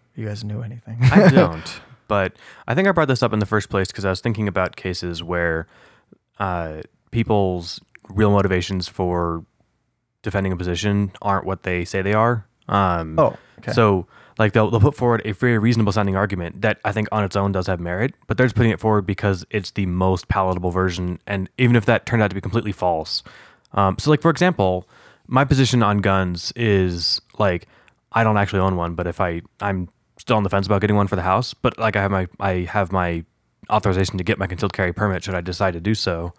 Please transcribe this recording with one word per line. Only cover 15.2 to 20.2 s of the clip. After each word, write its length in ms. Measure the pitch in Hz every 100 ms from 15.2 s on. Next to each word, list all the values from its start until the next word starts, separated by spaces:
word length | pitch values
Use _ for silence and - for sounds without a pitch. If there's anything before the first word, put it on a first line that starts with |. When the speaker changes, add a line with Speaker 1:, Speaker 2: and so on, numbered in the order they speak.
| -
Speaker 2:
a 60 |
very 240 | 101 123 113
reasonable 320 | 113 113 104
sounding 240 | 98 98 95
argument 460 | 101 95 85 -
that 160 | 110 104
I 80 | 104
think 160 | 104 107
on 120 | 107
its 120 | 101 101
own 160 | 101
does 160 | 95 90
have 120 | 90
merit, 360 | 85 90 127 - -
but 100 | 127
they're 100 | 127
just 80 | 107
putting 160 | 117
it 80 | 98
forward 260 | 110 107 95
because 400 | 95 104 92 -
it's 200 | 107 92
the 140 | - 92
most 420 | 90 92 92